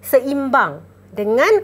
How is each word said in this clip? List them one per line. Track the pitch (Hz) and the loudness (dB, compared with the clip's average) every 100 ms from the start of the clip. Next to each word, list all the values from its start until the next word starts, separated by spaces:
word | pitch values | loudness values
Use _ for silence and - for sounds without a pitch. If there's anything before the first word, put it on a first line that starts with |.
seimbang | - 269 262 285 269 254 190 147 - _ - | 0 0 0 -4 0 0 0 -4 -18 _ -16
dengan | - 208 233 330 427 | -8 -2 0 2 2